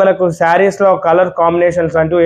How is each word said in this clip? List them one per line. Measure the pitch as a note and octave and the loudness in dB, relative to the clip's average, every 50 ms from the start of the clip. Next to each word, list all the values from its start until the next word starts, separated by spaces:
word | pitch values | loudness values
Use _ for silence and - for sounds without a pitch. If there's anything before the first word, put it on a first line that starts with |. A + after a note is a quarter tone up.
మనకు | F#3+ F#3+ F3+ F#3 F#3 F3 D#3+ - | 2 2 0 0 -2 -4 -2 -2
శారీస్లో | E3+ E3 F3 F3+ G3 G3 F#3+ - G3+ F#3+ F3+ - - | 0 0 2 2 0 0 0 0 0 0 0 0 0
కలర్ | E3+ E3 F3+ F#3 F3+ - - | 0 2 2 0 0 -2 -2
కాంబినేషన్స్ | E3+ E3+ E3+ E3+ F3 F3 E3+ F3 E3 D#3 E3 D#3+ | 0 0 0 0 0 0 0 -2 -4 -2 -2 -2
అంటూ | D#3+ D#3+ F3 F3 E3 | -2 0 0 2 2